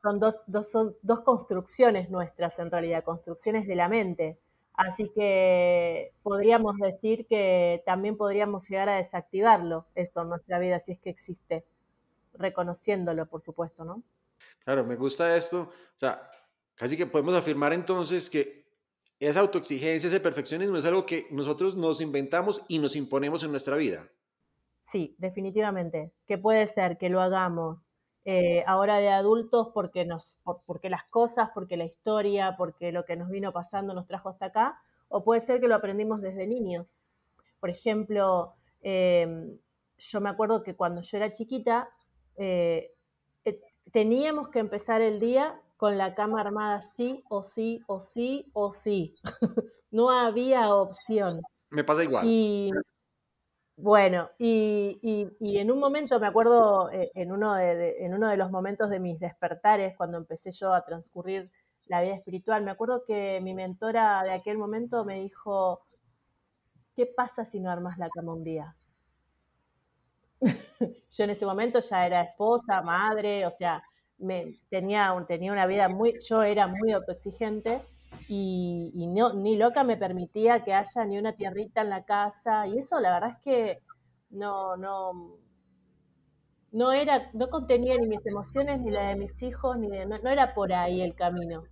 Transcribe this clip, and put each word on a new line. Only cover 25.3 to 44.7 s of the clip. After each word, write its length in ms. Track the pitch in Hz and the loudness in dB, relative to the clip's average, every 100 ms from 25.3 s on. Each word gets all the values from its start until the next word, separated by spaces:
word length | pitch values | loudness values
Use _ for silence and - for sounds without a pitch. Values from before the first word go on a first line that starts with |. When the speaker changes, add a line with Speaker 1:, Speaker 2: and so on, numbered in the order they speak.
| 185 190 202 214 190 170 165 156 _ _ | -6 -4 -2 0 -2 -4 -6 -10 _ _
Speaker 1:
Que 100 | 202 | -2
puede 300 | 202 220 214 | 4 4 4
ser 320 | 214 185 170 | 0 -2 0
que 100 | 180 | 0
lo 100 | 185 | 2
hagamos, 600 | 185 190 185 170 160 160 _ _ _ _ - | 2 2 0 -2 -6 -8 _ _ _ _ 0
eh, 380 | 185 175 175 175 | 2 4 4 4
ahora 300 | 190 202 208 | 2 4 4
de 120 | 202 | 4
adultos 600 | 196 202 226 226 240 226 | 4 4 4 4 2 2
porque 320 | 208 180 180 170 | -2 -4 -4 -4
nos, 340 | 165 - _ | -6 -12 _
por-, 180 | - 175 - | -10 -10 -10
porque 220 | 170 190 | -10 -6
las 160 | 185 - | -6 -2
cosas, 440 | 233 233 233 214 | 2 2 2 -2
porque 260 | - 185 175 | -2 -8 -6
la 80 | 170 | -6
historia, 680 | - - 214 202 202 190 185 | -6 -2 0 2 2 0 -2
porque 340 | 175 - 175 | -6 -4 -6
lo 120 | 175 175 | -6 -6
que 100 | 170 | -6
nos 140 | 180 | -6
vino 240 | 196 196 | -6 -6
pasando 420 | 180 175 202 196 180 | -6 -6 -6 -6 -8
nos 100 | 180 | -8
trajo 240 | 185 190 | -10 -10
hasta 180 | 190 - | -8 -4
acá, 320 | 214 247 - _ _ _ | 0 0 -2 _ _ _
o 160 | 202 | 0
puede 180 | 196 226 | 2 2
ser 180 | 226 254 | 2 2
que 80 | 247 | 4
lo 60 | |
aprendimos 480 | 214 196 202 214 214 | 2 0 -4 -2 -4
desde 240 | 190 190 190 | -6 -6 -4
niños. 560 | 247 202 175 175 _ _ _ _ _ _ _ | -4 -4 -6 -8 _ _ _ _ _ _ _
Por 120 | 185 | -6
ejemplo, 800 | 175 233 214 208 208 190 185 175 _ _ _ | -4 -2 -2 0 2 4 2 0 _ _ _
em, 760 | 190 190 180 175 170 165 160 - _ _ _ _ | -4 2 4 4 2 -4 -12 -16 _ _ _ _
yo 240 | - 214 | -8 -4
me 80 | 202 | -4
acuerdo 320 | 196 214 220 | 0 0 0
que 140 | 214 170 | -2 -4
cuando 260 | 175 175 | -4 -4
yo 160 | 175 208 | -8 -4
era 140 | 208 | -4
chiquita, 580 | 208 226 262 226 233 254 _ _ _ _ - | -6 -8 -4 0 0 -2 _ _ _ _ -8
eh, 580 | 190 180 170 165 - _ _ _ _ _ - | -4 0 0 0 -6 _ _ _ _ _ -6
eh, 160 | 208 _ _ _ | -6 _ _ _
teníamos 580 | 233 214 240 302 302 294 | 2 4 2 2 -2 -2
que 100 | 240 | -4
empezar 420 | 214 | -2